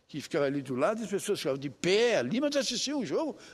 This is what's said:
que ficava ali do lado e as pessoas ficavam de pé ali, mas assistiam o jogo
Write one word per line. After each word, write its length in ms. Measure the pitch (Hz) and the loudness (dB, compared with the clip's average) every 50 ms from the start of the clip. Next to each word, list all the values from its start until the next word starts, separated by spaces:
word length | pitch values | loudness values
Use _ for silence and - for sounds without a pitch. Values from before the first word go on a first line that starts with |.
| _ | _
que 140 | - - 143 | -12 -10 -10
ficava 240 | - - - 156 143 | -6 -2 0 2 2
ali 160 | 135 143 143 | 2 0 -2
do 140 | 131 131 127 | -4 -4 0
lado 260 | 123 147 185 226 226 | 0 2 2 0 -2
e 40 | 226 | -2
as 40 | 175 | -4
pessoas 300 | 202 180 - 208 196 - | -4 -2 0 -2 -2 0
ficavam 180 | - 151 131 | 0 -2 -2
de 120 | 139 139 143 | -2 -4 -8
pé 480 | 117 - - 170 196 214 233 240 214 | -6 -2 2 4 4 4 4 4 4
ali, 220 | 147 120 127 190 262 | 2 2 0 0 0
mas 160 | 294 294 285 | 0 0 0
assistiam 440 | 277 247 - 240 202 - 254 302 285 | 0 0 0 -2 -4 -2 -2 -2 -2
o 60 | 208 | -2
jogo 300 | 127 160 254 320 285 - - - - | -2 0 0 -2 -2 -4 -8 -14 -10